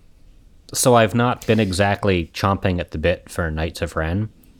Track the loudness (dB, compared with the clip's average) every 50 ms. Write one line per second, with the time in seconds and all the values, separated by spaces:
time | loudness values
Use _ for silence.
0 | -20 -20 -20 -20 -20 -20 -20 -20 -20 -20 -20 -20 -18 -10 -4 0 4 4 6 6
1 | 4 4 2 0 0 0 -2 -2 0 0 2 2 2 0 0 2 2 2 0 0
2 | 0 0 0 0 -2 -4 -4 -2 0 0 0 0 0 -2 -2 -2 -4 -6 -6 -2
3 | -2 -2 -2 -2 -6 -10 -6 -4 -4 -4 -2 -4 -4 -4 -4 -6 -8 -6 -4 -4
4 | -2 -2 -2 -2 -4 -6 -10 -16 -20 -20 -20